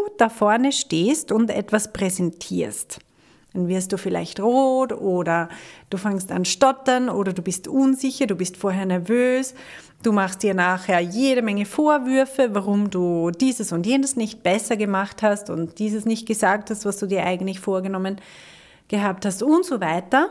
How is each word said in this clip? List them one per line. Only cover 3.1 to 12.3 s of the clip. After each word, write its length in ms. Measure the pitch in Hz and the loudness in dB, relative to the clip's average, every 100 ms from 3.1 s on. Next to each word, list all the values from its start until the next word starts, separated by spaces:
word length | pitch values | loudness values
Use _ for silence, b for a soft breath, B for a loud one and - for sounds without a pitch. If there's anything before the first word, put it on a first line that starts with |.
| b b b b | b b b b
Dann 160 | 185 175 | -4 -2
wirst 220 | 185 185 | -2 -2
du 60 | 190 | -4
vielleicht 420 | 190 175 170 - | -2 -4 -4 -2
rot 540 | 214 254 269 262 254 | 2 4 4 2 0
oder 560 | - 196 180 170 165 165 B B B B | -2 0 0 2 0 0 B B B B
du 80 | 190 | -4
fängst 340 | 208 196 185 | -2 -4 -4
an 140 | 180 180 | -2 -2
stottern 640 | - 262 262 262 254 247 | 4 4 4 2 2 2
oder 240 | 202 190 | -2 -2
du 80 | 185 | -4
bist 260 | 175 180 - | -4 -6 -2
unsicher, 600 | 269 269 262 262 254 240 | 2 2 2 -2 -2 -2
du 80 | 175 | -2
bist 220 | 185 - | -4 -4
vorher 280 | 202 185 190 | -2 -2 0
nervös. 680 | 180 175 240 247 254 262 - B B B B | -2 0 2 2 2 -2 -8 B B B B
Du 80 | 226 | 0
machst 320 | 208 190 190 | 2 0 0
dir 100 | 208 | 0
nachher 460 | 185 180 185 185 175 | 2 2 2 2 2
jede 420 | 175 208 269 247 | 2 0 2 2
Menge 240 | 226 202 202 | 0 -2 -2
Vorwürfe, 840 | - 302 294 254 262 262 | 2 4 4 2 2 2